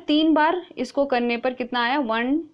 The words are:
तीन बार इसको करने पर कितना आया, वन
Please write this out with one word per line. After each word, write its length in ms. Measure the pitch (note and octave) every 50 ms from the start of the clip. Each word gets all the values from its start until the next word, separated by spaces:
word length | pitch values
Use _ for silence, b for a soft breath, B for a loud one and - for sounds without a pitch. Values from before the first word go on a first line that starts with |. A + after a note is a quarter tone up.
| -
तीन 260 | - D4 D4+ D#4+ D#4+ D4+
बार 300 | - - D#4+ F4 F4+ E4+ - - -
इसको 260 | B3+ - - C#4 C#4+
करने 300 | C#4 C4 A#3+ A#3+ A#3+ A#3
पर 180 | A#3 A#3 B3+ B3
कितना 280 | B3+ B3 A#3+ B3 A#3+ A#3
आया, 140 | A#3+ C4+ D4+
वन 380 | C4+ A3 A3 A3+ A#3+ B3+ C#4+ E4 D#4+ -